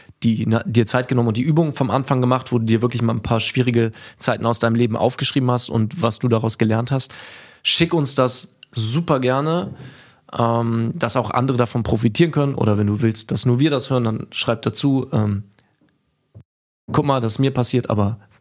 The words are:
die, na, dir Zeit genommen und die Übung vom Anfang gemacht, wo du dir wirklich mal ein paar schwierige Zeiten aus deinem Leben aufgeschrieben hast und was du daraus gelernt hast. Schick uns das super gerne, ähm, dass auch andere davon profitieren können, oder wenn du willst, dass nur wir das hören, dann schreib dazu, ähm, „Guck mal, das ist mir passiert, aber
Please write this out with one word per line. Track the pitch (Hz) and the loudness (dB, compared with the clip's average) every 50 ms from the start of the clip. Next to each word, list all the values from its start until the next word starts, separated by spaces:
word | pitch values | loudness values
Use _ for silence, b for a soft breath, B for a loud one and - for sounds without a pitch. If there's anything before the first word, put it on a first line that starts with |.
| B B - _ | B B -8 _
die, | - 117 110 107 110 | 0 0 0 0 0
na, | 113 113 117 - | 0 0 0 0
dir | - 107 117 110 | 0 2 2 2
Zeit | - - 127 127 - | 2 2 -2 -2 0
genommen | 127 120 120 117 | 0 0 2 2
und | 101 117 | 0 0
die | |
Übung | 131 160 147 160 170 151 | 0 2 2 2 2 2
vom | 139 - 135 120 | 0 -2 -2 0
Anfang | - 135 135 - 139 127 | -2 -2 0 0 0 2
gemacht, | 123 123 127 123 123 - | 2 2 2 0 0 -2
wo | 123 117 | -2 0
du | 113 | 2
dir | 113 113 110 | 2 2 2
wirklich | 120 117 123 117 | 2 0 -2 -2
mal | 117 113 113 | -2 -2 -2
ein | 113 | -2
paar | - - 120 110 | -2 0 0 0
schwierige | - - - 131 120 127 117 117 113 110 B B B B B - | 0 0 -2 0 0 2 2 2 0 0 B B B B B -4
Zeiten | - 127 113 104 113 | -2 -2 0 0 0
aus | 113 113 - | -2 0 0
deinem | 117 113 113 | 0 0 2
Leben | 117 123 110 113 | 2 0 0 0
aufgeschrieben | 110 104 127 - - 143 - - 143 127 123 | 0 0 0 0 -2 -4 -2 0 0 0 2
hast | 123 123 - - | 0 0 0 -2
und | - 113 107 104 - 175 | 0 -2 -2 -2 -2 -2
was | 110 117 - - | -2 -2 0 0
du | - 120 | 0 0
daraus | 113 110 113 110 - - | 0 0 0 -2 -2 0
gelernt | 113 107 110 113 123 123 | 0 2 2 0 0 -2
hast. | 135 131 - B B B B B B B B B B B | -2 -4 -4 B B B B B B B B B B B
Schick | - - - - 170 165 180 | -2 0 2 2 2 2 0
uns | 160 143 127 - | 0 0 0 2
das | 139 127 123 - - - - _ _ - _ | 2 2 2 0 -2 -6 -8 _ _ -20 _
super | - 113 110 110 120 165 170 170 147 127 | -4 -2 0 0 0 0 0 0 0 0
gerne, | 131 127 127 139 147 160 165 180 196 B B B B B B B B B B B B - - - | 2 0 0 0 0 0 -2 -2 -4 B B B B B B B B B B B B -8 -4 0
ähm, | 117 117 117 117 117 117 113 113 113 113 - | 0 2 2 0 0 0 0 0 -2 -2 -2
dass | 170 117 113 - | -2 -2 0 0
auch | 131 107 104 | 0 -2 0
andere | - 123 127 135 127 | 0 0 0 2 2
davon | 120 120 - - 120 | 0 0 0 -2 -2
profitieren | 110 - 120 110 120 113 104 - 170 165 | -2 -2 0 0 0 0 2 2 2 2
können, | - 151 143 143 135 | 2 0 0 0 0
oder | - - 110 104 | 0 0 2 2
wenn | 104 104 101 | 2 2 0
du | 104 104 | 0 2
willst, | 113 113 113 - - - | 0 0 0 -2 -4 -4
dass | - - - | -4 -2 0
nur | 127 120 123 | 2 2 2
wir | 147 156 | 2 2
das | 143 127 - - | 0 0 -2 -2
hören, | 135 127 117 | 0 0 0
dann | 113 110 - - - | -2 -2 -4 -8 -8
schreib | - - - 127 117 - | -8 -4 -2 -2 -2 -2
dazu, | - - - - - 139 135 131 127 131 | -2 -4 -2 0 0 0 0 0 0 0
ähm, | - 113 107 104 101 98 104 - b b b b b _ _ _ _ _ _ _ _ _ _ _ - - - _ _ _ _ _ _ _ _ - | 0 0 0 0 0 -2 -6 -10 b b b b b _ _ _ _ _ _ _ _ _ _ _ -20 -20 -20 _ _ _ _ _ _ _ _ -2
„Guck | - 151 151 | 0 0 2
mal, | 143 135 127 | 2 2 2
das | 117 113 | 0 0
ist | 120 123 | 0 2
mir | 135 135 | 0 0
passiert, | 131 123 120 - - 123 - - | 0 0 0 0 0 0 0 0
aber | 113 107 101 101 117 b b b b b | 0 2 0 0 -2 b b b b b